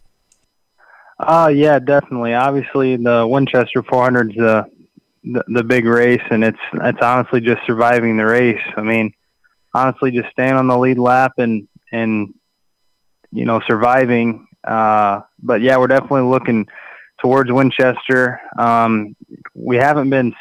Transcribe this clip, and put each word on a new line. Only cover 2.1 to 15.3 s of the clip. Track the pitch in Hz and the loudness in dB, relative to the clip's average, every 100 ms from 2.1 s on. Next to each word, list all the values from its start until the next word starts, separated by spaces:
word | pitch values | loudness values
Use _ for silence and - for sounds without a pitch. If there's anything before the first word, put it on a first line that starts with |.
| 123 117 | -6 -4
Obviously, | 120 135 139 127 139 131 123 | -2 0 -2 -4 -2 -2 0
the | 120 117 113 | 0 0 2
Winchester | 135 135 127 113 127 | 0 0 0 0 -2
four | - 127 | -2 0
hundred | 127 127 110 | 0 0 -2
is | 104 | 0
the, | 113 110 101 _ _ _ _ _ | 2 2 -2 _ _ _ _ _
the, | 123 123 - | -8 -8 -4
the | 120 | -2
big | 117 127 | 0 0
race, | 117 120 120 120 - | 2 4 4 2 0
and | 110 | 0
it's, | 110 107 - | 0 -2 -8
it's | - 123 - | -4 -4 0
honestly | 120 127 117 127 | 0 0 0 -2
just | 117 113 - | 0 -2 -2
surviving | 113 120 120 117 110 | 0 2 2 2 0
the | |
race. | 110 120 123 107 - - | 2 2 2 0 -6 -8
I | |
mean, | 107 113 107 - _ _ _ _ _ | -2 -2 -2 -6 _ _ _ _ _
honestly, | 123 131 - 135 | -2 -2 -2 -4
just | 120 - | -4 -6
staying | - 131 | -4 0
on | 135 127 | 0 2
the | 123 | 2
lead | 127 123 | 0 0
lap | 123 127 131 - | 2 2 0 0
and, | 120 110 - _ _ | -2 -4 -8 _ _
and, | 117 113 107 101 - _ _ _ _ _ _ _ _ _ | -6 -2 -2 -4 -12 _ _ _ _ _ _ _ _ _
you | 113 | -6
know, | 120 113 - | -2 -2 -2
surviving. | 110 120 131 123 120 117 113 - _ - | 0 2 2 2 0 0 -4 -12 _ -6
Uh, | 110 110 107 101 101 - | -2 0 2 0 -2 -8